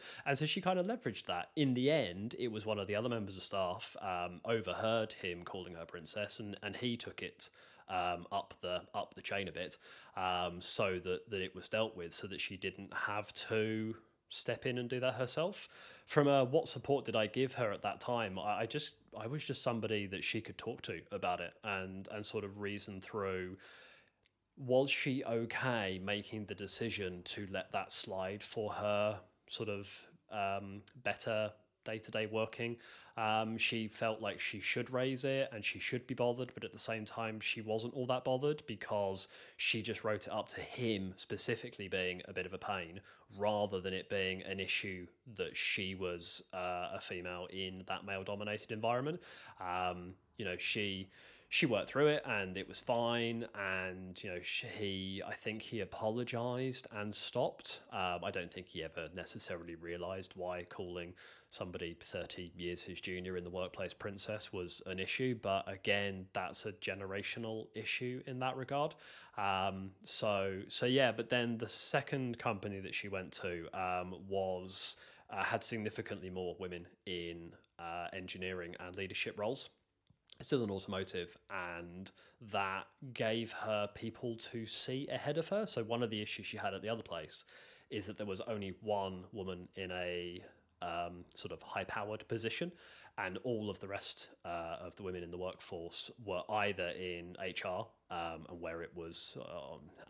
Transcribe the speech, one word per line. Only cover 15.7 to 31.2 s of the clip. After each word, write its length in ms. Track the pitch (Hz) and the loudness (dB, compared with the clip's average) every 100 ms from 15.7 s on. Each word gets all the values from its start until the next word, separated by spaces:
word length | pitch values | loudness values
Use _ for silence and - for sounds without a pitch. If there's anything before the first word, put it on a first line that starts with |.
| - - - - | -14 -18 -16 4
From 200 | 151 143 | 8 10
a, 160 | 139 | 10
"What 240 | 123 156 160 | 10 6 4
support 380 | 127 - 139 117 | 0 4 4 4
did 100 | 113 | 4
I 120 | 107 | 4
give 260 | 127 131 | 4 2
her 180 | 127 110 | 4 0
at 120 | 101 | 2
that 160 | 104 - | -2 -2
time?" 380 | - 120 104 95 | 2 2 2 0
I, 220 | 104 101 | 2 2
I 60 | 117 | 2
just 300 | 147 - - - 104 | 0 -4 -8 -14 -8
I 100 | 113 | -4
was 160 | 147 | -2
just 180 | - 127 | -2 0
somebody 460 | 123 117 110 107 98 | 2 2 2 2 0
that 160 | 95 | 0
she 180 | - 113 | 0 0
could 160 | 104 98 | -2 -6
talk 240 | 113 - | -4 -4
to 180 | - 85 - | -4 -6 -4
about 300 | 101 90 87 | 0 2 2
it 120 | 85 - | -2 -6
and, 440 | 110 95 95 95 95 | -2 -2 -2 -6 -6
and 140 | 107 107 | -6 -2
sort 180 | 113 | -2
of 160 | 101 104 | -4 -4
reason 420 | 101 104 107 95 | -4 -2 -4 -8
through, 560 | - 107 98 92 92 92 - - - - _ _ _ _ _ - | -6 -2 0 0 -2 -6 -14 -18 -20 -20 _ _ _ _ _ -6
was 320 | 127 127 139 | 4 6 6
she 340 | - 147 131 113 | 4 2 2 2
okay 760 | 117 110 - 131 117 98 92 | 0 0 0 2 2 2 0
making 420 | 98 104 - 110 98 | 0 0 -2 -4 -4
the 100 | 95 | -6
decision 680 | 98 - 117 104 92 90 87 | -4 0 0 0 -2 -2 -4
to 220 | - 98 | -4 -2
let 200 | 95 - | -4 -2
that 200 | 95 - | -2 2
slide 520 | - - 95 95 104 | 0 0 -2 -2 -2
for 280 | - 117 104 | -4 -2 -2
her 480 | 101 104 104 104 104 - _ - | 2 4 6 4 2 -6 _ -8
sort 200 | - 107 | -4 -2
of, 200 | 101 101 - - - - | -4 -6 -12 -16 -20 -6
um, 500 | 107 98 98 98 98 - 127 | 0 2 2 -2 -8 -12 -4
better 480 | 104 - | -2 0